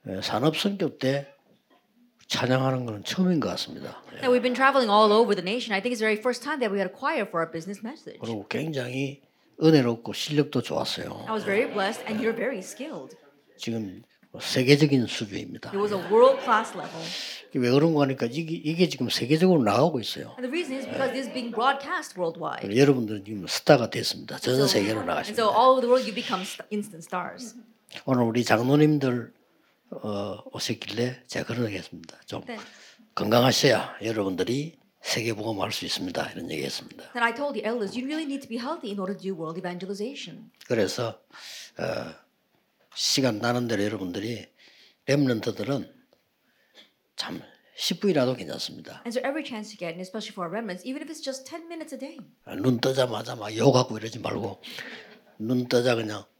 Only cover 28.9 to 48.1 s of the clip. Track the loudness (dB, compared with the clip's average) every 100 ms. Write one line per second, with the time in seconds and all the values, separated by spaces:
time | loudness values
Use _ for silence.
28.9 | 6 2 0 -4 _ _ _ _ _ _
29.9 | -10 -6 -4 -6 -8 -12 -8 -6 -6 -6
30.9 | -2 -2 -4 -8 -8 -4 -4 -2 -4 -10
31.9 | -16 -18 -20 -12 -12 -10 -14 -16 -20 -20
32.9 | _ _ -4 4 6 6 6 4 4 0
33.9 | -8 -4 -2 -2 -2 -2 -2 -4 -12 _
34.9 | _ -4 -2 -2 -4 -4 -4 -4 -4 -4
35.9 | -4 -4 -4 -6 -8 -8 -6 -4 -8 -12
36.9 | -18 -12 -2 0 0 -4 -4 -4 -4 -4
37.9 | -6 -6 -6 -6 -8 -8 -8 -8 -8 -8
38.9 | -6 -6 -6 -6 -6 -8 -6 -8 -8 -8
39.9 | -8 -8 -8 -14 -16 -20 _ -2 0 0
40.9 | 0 -6 -8 _ -20 -16 -16 -16 -6 -4
41.9 | -4 -8 -14 _ _ _ _ _ _ _
42.9 | -4 0 2 2 2 0 0 0 0 0
43.9 | -2 -4 -4 -6 -8 -12 _ -20 _ -20
44.9 | _ 0 2 4 2 -2 -4 -4 -4 -6
45.9 | -16 _ _ _ _ _ _ _ -20 -20
46.9 | _ _ -10 -10 -10 -14 _ _ -6 -4
47.9 | 0 2